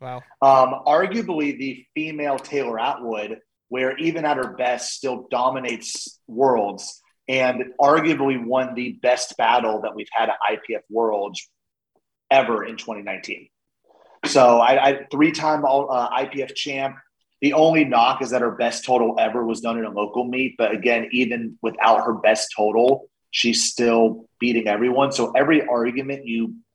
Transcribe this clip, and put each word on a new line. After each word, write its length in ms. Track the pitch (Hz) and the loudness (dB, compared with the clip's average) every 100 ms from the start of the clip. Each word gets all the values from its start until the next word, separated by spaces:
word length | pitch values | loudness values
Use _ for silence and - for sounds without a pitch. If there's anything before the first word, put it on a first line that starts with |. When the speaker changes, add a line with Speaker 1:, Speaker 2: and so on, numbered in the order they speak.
Speaker 1:
Wow. 220 | 131 127 - _ | -14 -14 -16 _
Speaker 2:
Um, 420 | 135 135 127 139 - | 6 6 4 0 2
arguably 720 | 156 190 226 190 160 147 120 | 2 2 -4 -6 -4 -4 -4
the 260 | 135 123 _ | -10 -10 _
female 440 | 156 156 151 147 135 | -10 -10 -6 -4 -4
Taylor 400 | - 143 123 113 | -4 -6 -4 -4
Atwood, 600 | 127 139 120 107 107 110 _ _ _ | -4 -4 -6 -6 -8 -12 _ _ _
where 280 | 127 131 135 | -4 -2 -2
even 260 | 165 165 | -4 -2
at 120 | 151 139 | -2 -2
her 180 | 120 | -4
best 380 | 98 123 123 - | -4 -2 -2 -6
still 340 | - 135 123 - | -8 -6 -6 -4
dominates 920 | 123 127 131 123 113 - - - - - | 0 0 -2 -6 -8 -10 -12 -12 -18 -14
worlds 760 | 113 135 120 101 98 - - _ _ - | 0 2 2 0 -6 -14 -18 _ _ -6
and 360 | 131 127 123 127 - | 0 0 -2 -6 2
arguably 640 | 143 156 156 143 139 127 | 4 4 2 0 0 -2
won 300 | 117 127 127 | -2 -2 -2
the 180 | 120 120 - | -6 -8 -2
best 340 | 123 123 - - | 0 0 -2 -2
battle 440 | 113 120 113 107 | 2 2 2 -2
that 120 | 107 | -6
we've 140 | 104 104 | -8 -6
had 160 | 113 110 | -2 -2
at 80 | - 104 | -2 -2
I 120 | 110 - | -4 -6
P 80 | |
F 80 | 107 - | -10 -4
Worlds 580 | 107 113 104 101 90 - _ _ _ _ _ _ _ _ | -2 0 -2 -4 -10 -16 _ _ _ _ _ _ _ _
ever 340 | 135 117 110 | 2 4 -2
in 120 | 98 113 | -4 -12
twenty 260 | - 107 | -12 -12
nineteen. 460 | 101 95 - - - _ _ _ _ _ _ _ - | -10 -12 -12 -14 -16 _ _ _ _ _ _ _ 0
So 340 | 139 123 117 | 6 8 8
I, 280 | 120 135 135 | 6 6 4
I 180 | 139 - | 0 -6
three-time 540 | 139 156 156 156 151 | 2 2 2 -2 0
all, 260 | 143 135 135 | 2 0 0
uh, 180 | 123 120 | -2 -2
I 160 | 127 139 | -4 -4
P 160 | 143 | -6
F 120 | 131 | -8
champ. 420 | - 147 135 135 135 _ _ _ _ | -8 -8 -6 -6 -8 _ _ _ _
The 120 | 143 | 0
only 320 | 143 160 160 | 4 4 4
knock 380 | 139 120 120 135 | 4 4 4 2
is 80 | 123 | -2
that 100 | 123 | -2
her 120 | 117 | -2
best 320 | - 117 - | 0 -2 -2
total 320 | - 123 113 113 | 0 2 2 2
ever 260 | 110 117 | 0 0
was 160 | 113 110 | -4 -4
done 180 | 117 117 | -4 -4
in 60 | |
a 60 | 110 | -4
local 340 | 101 104 120 | -4 -4 -2
meet. 300 | 123 127 131 - | -4 -2 -4 0
But 160 | 110 | -2
again, 360 | 104 120 117 113 | 0 0 0 0
even 460 | 123 120 120 113 113 | -2 -2 -2 -8 -6
without 440 | 113 101 107 113 120 | -8 2 4 4 2
her 80 | |
best 400 | 107 107 110 - - | 0 2 2 -2 -2
total, 520 | 107 107 123 135 - _ _ | 0 4 4 2 -2 _ _
she's 380 | - 117 113 - | -2 0 0 -2
still 560 | - 120 117 113 113 - _ | 0 2 4 4 2 -14 _
beating 300 | 120 117 107 | 0 0 0
everyone. 440 | 104 123 127 139 | 0 2 2 2
So 200 | 135 117 | 0 0
every 340 | 131 143 156 117 | 2 4 2 2
argument 600 | 120 117 123 135 139 127 | 0 0 -4 -6 -8 -6
you, 300 | 113 113 - _ | -4 -4 -8 _